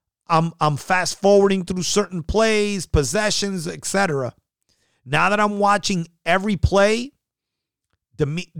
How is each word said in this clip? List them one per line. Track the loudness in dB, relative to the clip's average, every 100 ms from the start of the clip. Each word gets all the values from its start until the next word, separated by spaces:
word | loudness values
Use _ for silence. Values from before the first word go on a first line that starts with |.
| _ _ 0
I'm, | 0 0 0
I'm | -2 -2
fast | -2 -2 -2 0
forwarding | 4 6 4 2
through | -2 -6
certain | -2 -2 -2 -6
plays, | -4 0 2 2 0 -4 -2
possessions, | 0 0 0 -2 -2 -4 -6 -10
et | -10
cetera. | -4 -2 0 -2 -6 -10 _ _ _ _ _ _
Now | -4 0 2
that | 2
I'm | 0 2
watching | 2 2 0 -4 -6 _
every | 0 0 0 0
play, | 2 4 2 2 -6 -16 _ _ _ _ _ _ _ _ _ -6
Demi-, | -4 -4 -10 -14